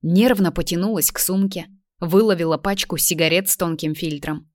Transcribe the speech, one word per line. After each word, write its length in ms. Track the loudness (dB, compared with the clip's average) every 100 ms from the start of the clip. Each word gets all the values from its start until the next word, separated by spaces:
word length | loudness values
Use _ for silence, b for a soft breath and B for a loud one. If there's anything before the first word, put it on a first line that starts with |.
Нервно 500 | 2 4 4 4 0
потянулась 580 | 0 -4 -2 -2 0 -2
к 80 | -2
сумке, 480 | -2 0 0 -4 -12 -20 _ _
выловила 580 | 2 4 4 2 0 0
пачку 380 | -2 -4 -4 -2
сигарет 520 | -2 2 2 2 0
с 80 | -2
тонким 380 | -2 -2 -2
фильтром. 560 | -4 -6 -6 -6 -8 -10